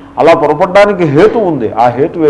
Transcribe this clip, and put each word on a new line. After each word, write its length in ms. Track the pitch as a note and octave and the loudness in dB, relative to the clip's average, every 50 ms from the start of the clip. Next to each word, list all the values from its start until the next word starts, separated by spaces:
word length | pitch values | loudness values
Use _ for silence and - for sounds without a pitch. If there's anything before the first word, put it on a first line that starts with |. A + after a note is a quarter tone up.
| - - - - | -20 -10 -4 0
అలా 160 | C3+ D#3+ E3 D#3 D3+ | 0 2 2 0 0
పొరపడడానికి 600 | D3 D3+ D3 F#3 F3+ F3+ G3+ G3+ G3+ G3+ F3+ F3 D3+ C3+ | -2 -2 -2 -2 0 2 2 2 2 0 -2 -2 0 2
హేతు 240 | D3 F#3 G#3+ - A#3+ G#3+ F3+ | 2 2 2 2 0 -2 -2
ఉంది. 180 | D#3+ C3 A2+ G2+ G#2 G#2+ A#2+ | -2 -4 -6 -6 -2 0 0
ఆ 20 | B2 A#2 | 0 0
హేతు 220 | B2 C#3+ E3+ E3+ F3 D#3+ D3 | -2 -4 -4 -4 0 0 2